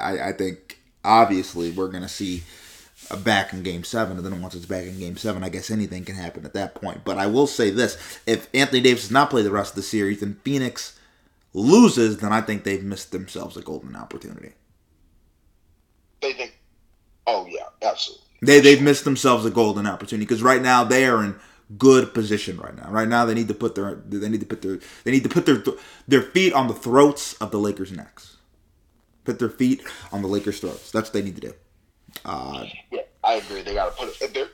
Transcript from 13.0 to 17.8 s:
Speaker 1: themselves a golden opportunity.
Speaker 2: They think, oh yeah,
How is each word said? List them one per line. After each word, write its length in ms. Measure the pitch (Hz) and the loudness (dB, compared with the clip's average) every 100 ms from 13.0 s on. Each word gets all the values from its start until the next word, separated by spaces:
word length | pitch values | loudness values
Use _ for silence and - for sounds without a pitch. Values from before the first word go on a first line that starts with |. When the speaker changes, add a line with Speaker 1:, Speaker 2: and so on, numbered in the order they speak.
| - | -10
Speaker 1:
themselves 460 | 92 92 92 95 90 | -12 -12 -14 -14 -14
a 60 | |
golden 340 | 87 78 65 58 | -14 -14 -14 -16
opportunity. 560 | - - - - - - _ _ _ _ _ _ _ _ _ _ _ _ _ _ _ _ | -16 -16 -16 -18 -20 -20 _ _ _ _ _ _ _ _ _ _ _ _ _ _ _ _
Speaker 2:
They 120 | 139 | -6
think, 260 | 135 120 - _ _ _ _ _ _ - | -6 -10 -16 _ _ _ _ _ _ -2
oh 200 | 107 90 | -2 -4
yeah, 180 | 85 - - | -10 -12 -6